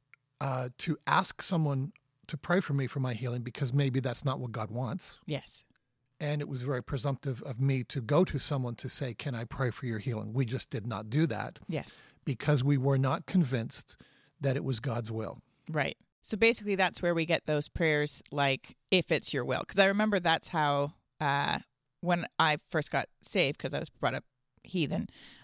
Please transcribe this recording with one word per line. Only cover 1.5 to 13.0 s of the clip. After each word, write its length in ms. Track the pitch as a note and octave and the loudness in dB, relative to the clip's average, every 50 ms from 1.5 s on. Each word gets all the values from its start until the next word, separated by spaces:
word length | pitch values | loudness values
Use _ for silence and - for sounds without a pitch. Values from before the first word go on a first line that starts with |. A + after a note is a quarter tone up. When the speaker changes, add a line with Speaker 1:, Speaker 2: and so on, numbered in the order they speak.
| F3+ D#3+ D#3 C#3+ C#3 C3 C3+ E3+ - _ _ _ _ _ _ - | 0 2 2 2 0 0 -2 -4 -8 _ _ _ _ _ _ -10
Speaker 1:
to 80 | - | -10
pray 240 | - - - F3 G3 | -6 -2 0 2 2
for 120 | - - C#3 | 2 2 0
me 120 | C#3 C3 | 0 0
for 140 | B2 - C#3 | -2 -2 -2
my 120 | C3 B2+ A#2 | -2 -2 -2
healing, 280 | G#2+ B2+ A#2+ A#2+ B2 | -2 -4 -4 -4 -4
because 300 | A#2 B2 - - C#3 A#2+ | -6 -8 -6 -4 -2 0
maybe 260 | B2+ C#3+ C#3 C3+ B2 C3+ | 2 2 2 2 2 0
that's 240 | A#2+ C3 A#2 - - | 0 -2 -2 -2 -2
not 140 | C3+ C3 C3 | -2 -2 -2
what 140 | B2+ A#2 | -4 -6
God 180 | A2 A#2 G#2+ - | -6 -6 -6 -4
wants. 480 | A2+ A#2+ C3 A2 F3+ F#3 - - - - _ | -4 -4 -4 -4 -4 -6 -6 -10 -12 -12 _
Speaker 2:
Yes. 380 | D#3+ D3 - - - - - - _ _ _ _ _ _ _ _ _ _ - | -6 -6 -6 -6 -8 -10 -10 -12 _ _ _ _ _ _ _ _ _ _ -6
Speaker 1:
And 200 | D3+ D3 D3+ D3 | -4 -2 -2 -2
it 80 | D3 - | -4 -4
was 140 | C#3 B2 | -6 -4
very 200 | B2 C#3 C3+ B2 | -4 -2 -2 -4
presumptive 600 | - - C#3+ A#2+ B2 C#3 C3+ - - C#3 A#2+ A2+ | -4 -4 -4 -2 -2 -2 -2 -2 -4 -4 -4 -4
of 180 | - C#3 A2+ A#2+ | -6 -8 -2 0
me 220 | C3+ C#3 C3+ B2+ A#2+ | 2 2 2 2 0
to 160 | - - C3 | -4 -6 -4
go 240 | A2+ G#2+ C#3+ E3 F#3+ | 0 4 4 4 4
to 140 | - - C3 | 4 2 -2
someone 360 | - - D3 C3 B2+ A#2+ A#2+ | -2 -2 -2 -2 -2 -4 -6
to 120 | - - B2 | -6 -6 -4
say, 260 | - - C#3 B2 A2+ | -4 -2 -4 -4 -6
"Can 200 | - - C#3+ B2 | -6 -6 -6 -4
I 100 | A2+ A#2+ | -6 -6
pray 260 | - - - C3 A#2+ | -6 -2 -2 0 0
for 160 | - - B2+ | -2 -2 -4
your 120 | A#2+ A2 G#2+ | -4 -4 -2
healing?" 340 | - B2+ A2+ G#2+ G#2 G#2+ | -2 -2 -4 -2 -4 -2
We 120 | A2 C3+ C3 | 0 0 0
just 240 | A2 C3 - - - | 0 -2 -4 -6 -6
did 160 | - A2+ G2+ | -6 -6 -4
not 240 | A#2+ G#2+ G2+ A2 G#2+ | -4 -4 -6 -4 -2
do 160 | A#2 D#3 E3 | 2 2 2
that. 320 | D3 A2 G2+ G#2+ A#2+ - - - - | 2 0 -2 -4 -6 -8 -10 -8 -6
Speaker 2:
Yes. 340 | D#3+ - - - - - - - - _ _ | -6 -4 -4 -6 -8 -8 -10 -16 -20 _ _
Speaker 1:
Because 380 | D3 B2 - - D3+ D3 B2+ | -4 -4 0 2 4 4 4
we 140 | C3 C#3+ C#3+ | 6 4 4
were 220 | C3 C3 C#3 C#3 | 4 4 4 4
not 280 | C3+ | 4